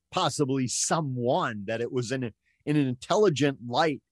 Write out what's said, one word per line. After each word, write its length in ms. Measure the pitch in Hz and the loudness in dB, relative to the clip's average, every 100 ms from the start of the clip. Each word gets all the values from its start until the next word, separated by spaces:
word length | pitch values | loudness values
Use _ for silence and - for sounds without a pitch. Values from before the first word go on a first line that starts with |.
| _ | _
possibly 580 | 185 160 147 135 135 123 | -2 -2 0 0 0 -2
someone, 960 | - - 170 143 123 120 165 143 107 98 | -2 0 0 -2 -2 0 0 0 -4 -4
that 140 | 113 | -4
it 120 | 117 | -2
was 200 | 127 113 | -4 -4
in 120 | 131 | -4
a, 80 | 120 - _ _ | -4 -10 _ _
in 120 | 147 151 | 0 2
an 100 | 131 | 2
intelligent 720 | 123 - 185 208 127 143 135 120 | -2 0 4 4 4 0 0 -2
light, 340 | 123 165 127 - | 0 0 -2 -10